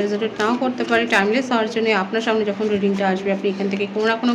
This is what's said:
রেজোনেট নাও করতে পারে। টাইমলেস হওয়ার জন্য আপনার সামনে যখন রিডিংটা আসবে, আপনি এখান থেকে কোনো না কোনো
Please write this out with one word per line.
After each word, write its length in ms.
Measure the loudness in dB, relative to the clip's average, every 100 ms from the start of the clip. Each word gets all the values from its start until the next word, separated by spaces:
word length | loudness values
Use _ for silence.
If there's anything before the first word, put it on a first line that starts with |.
| -2
রেজোনেট 280 | -2 -4 0
নাও 140 | 0 0
করতে 200 | -2 -2 0
পারে। 140 | 2 2
টাইমলেস 320 | 2 2 2 2
হওয়ার 180 | 0 0
জন্য 140 | 0 2 2
আপনার 200 | 0 -2 0
সামনে 160 | 0 0
যখন 160 | -2 0 0
রিডিংটা 300 | 0 0 0
আসবে, 160 | 0 -2 -2
আপনি 120 | -2
এখান 140 | -2 -2
থেকে 120 | -2 -4
কোনো 120 | -2 0
না 60 | 2
কোনো 120 | 0